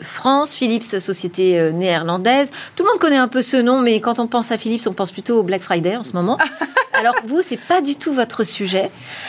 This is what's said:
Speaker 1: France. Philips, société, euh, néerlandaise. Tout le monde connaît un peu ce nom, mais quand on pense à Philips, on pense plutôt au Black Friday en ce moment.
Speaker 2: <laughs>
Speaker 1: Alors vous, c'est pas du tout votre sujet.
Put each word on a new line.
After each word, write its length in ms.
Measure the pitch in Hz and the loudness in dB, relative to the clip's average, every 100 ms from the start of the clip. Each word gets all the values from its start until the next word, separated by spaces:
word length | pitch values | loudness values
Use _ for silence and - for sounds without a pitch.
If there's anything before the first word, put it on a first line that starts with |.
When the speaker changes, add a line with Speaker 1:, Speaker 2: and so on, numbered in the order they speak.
Speaker 1:
France. 520 | - - 262 277 294 | -6 -2 2 2 0
Philips, 300 | - 247 226 | 0 0 0
société, 760 | - 196 196 190 180 180 185 170 | -2 -2 -2 -2 -4 2 4 4
euh, 140 | 160 | 2
néerlandaise. 800 | 165 185 165 165 180 220 269 277 - - - | 2 0 0 0 0 2 2 2 -4 -8 -2
Tout 60 | |
le 80 | 392 | 0
monde 80 | 427 | 2
connaît 180 | 320 277 | 4 4
un 120 | 247 | 2
peu 120 | 254 | 0
ce 160 | 240 262 | 2 2
nom, 240 | 240 262 | 4 4
mais 200 | 240 214 | 4 2
quand 180 | 240 233 | 0 -2
on 60 | 233 | 0
pense 260 | 240 226 | -2 -2
à 60 | 220 | -2
Philips, 280 | 220 233 220 | -2 -2 -2
on 60 | |
pense 180 | 185 185 | -4 -6
plutôt 280 | - 214 233 | -6 0 0
au 40 | |
Black 200 | 180 190 | 0 -2
Friday 340 | - 175 170 233 | -2 0 0 -4
en 80 | |
ce 80 | 226 | -4
moment. 240 | 180 180 294 | -2 0 0
Speaker 2:
<laughs> 40 | 294 - 311 508 523 | 0 -4 -2 -2 0
Speaker 1:
Alors 200 | - 233 - | 2 2 0
vous, 180 | 226 311 | 0 -2
c'est 180 | 370 233 | -2 -4
pas 200 | - 359 | 0 0
du 140 | 285 | 0
tout 180 | 285 320 | -2 -2
votre 300 | 262 233 - | 0 0 0
sujet. 480 | 214 - 190 190 190 - - - | -2 -2 -2 0 -2 -6 -16 -14